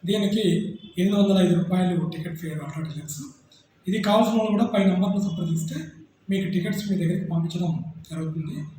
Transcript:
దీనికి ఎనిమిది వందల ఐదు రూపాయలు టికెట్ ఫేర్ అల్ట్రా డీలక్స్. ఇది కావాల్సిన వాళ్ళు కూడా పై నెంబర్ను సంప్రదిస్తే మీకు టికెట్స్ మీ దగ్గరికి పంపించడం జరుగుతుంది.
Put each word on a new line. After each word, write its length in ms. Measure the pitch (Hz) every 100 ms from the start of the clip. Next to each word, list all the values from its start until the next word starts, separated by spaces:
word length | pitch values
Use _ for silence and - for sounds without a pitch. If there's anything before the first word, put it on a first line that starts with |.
| 170
దీనికి 680 | 208 196 214 196 165 - - - -
ఎనిమిది 260 | 190 202
వందల 220 | 196 190 175
ఐదు 100 | 170
రూపాయలు 540 | 170 180 180 170 156
టికెట్ 300 | - 165 160
ఫేర్ 140 | 165
అల్ట్రా 300 | 151 151 160
డీలక్స్. 380 | 160 147 - - 143 - _ _ _ _ -
ఇది 140 | 208
కావాల్సిన 360 | 202 214 240 226
వాళ్ళు 140 | 220
కూడా 140 | 208 233
పై 180 | 196
నెంబర్ను 380 | 190 180 202 202
సంప్రదిస్తే 540 | - 165 165 165 - 160 - - - _ -
మీకు 220 | 196 185
టికెట్స్ 400 | 180 208 202 -
మీ 60 | 180
దగ్గరికి 280 | 165 185 -
పంపించడం 580 | 170 165 175 175 160 - - -
జరుగుతుంది. 520 | 160 160 160 151 147 151